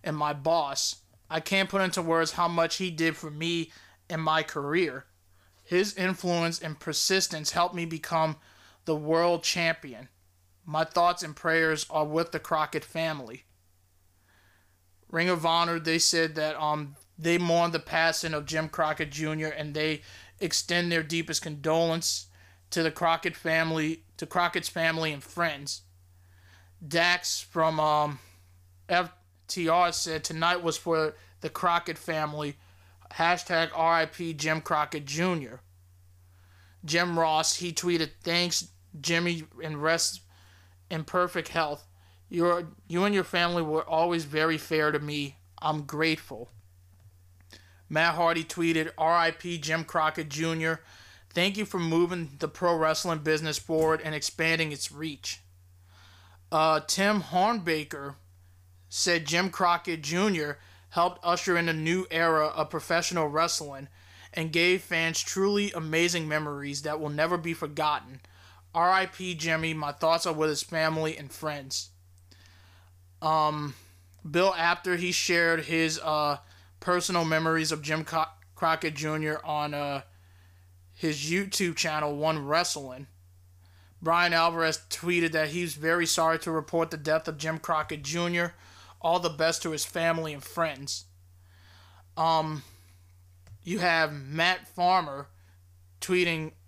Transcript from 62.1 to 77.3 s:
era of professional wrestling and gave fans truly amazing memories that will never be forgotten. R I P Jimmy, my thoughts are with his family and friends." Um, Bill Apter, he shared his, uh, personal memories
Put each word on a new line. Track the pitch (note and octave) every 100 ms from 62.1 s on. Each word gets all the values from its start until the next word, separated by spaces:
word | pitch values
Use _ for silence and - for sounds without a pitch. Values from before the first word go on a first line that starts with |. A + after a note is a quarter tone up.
era | E3 E3+ D#3 D3+
of | D#3+ D3+
professional | D#3 - E3+ E3 F3 D3+
wrestling | D3+ E3 - D3 C3+ C#3+ - - - -
and | E3+ D#3+
gave | E3 F3 F#3
fans | - E3 E3 D#3+
truly | - F#3+ G3 G3+ G3+
amazing | E3+ D#3+ D#3+ E3+ E3+ D#3
memories | D#3 D3 C#3+ C#3+ C#3
that | D3 D3+
will | D3+
never | D3 E3 F3
be | E3
forgotten. | E3 D3+ D3 D3+ D3 B2+ C3+ - - - - -
R | E3+ F3
I | F#3+ F#3
P | - F#3 E3
Jimmy, | E3 D#3+ D#3+
my | D#3 D3
thoughts | C#3+ D#3+ E3+ F3
are |
with | D#3 D#3
his | D3
family | - D#3+ D#3+ D#3+ D#3+ D#3+
and | C#3
friends." | - D#3 D3 C#3 - - - - - - - - - - - - - - -
Um, | D#3 D#3+ D3+ D3+ D3 - - - _ - D#3+
Bill | E3+ F#3+ F3
Apter, | E3+ F3 F#3 F3+
he | F3+
shared | - - E3+ E3 E3 D3+
his, | E3 D#3+ D#3
uh, | D#3+ D3+ D3 C#3 - - - -
personal | - F3+ F3 F3
memories | D#3+